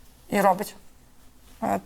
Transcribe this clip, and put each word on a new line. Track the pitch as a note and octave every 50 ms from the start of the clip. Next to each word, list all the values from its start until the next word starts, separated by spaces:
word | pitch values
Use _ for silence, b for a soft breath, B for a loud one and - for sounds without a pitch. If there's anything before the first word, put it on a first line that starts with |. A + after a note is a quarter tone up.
| - - - - - -
і | - G3+
робить. | G3 G3 F3 - G3+ - - - - - - - - - - - - - - - - - - - A3
Е, | - G3 F#3+ -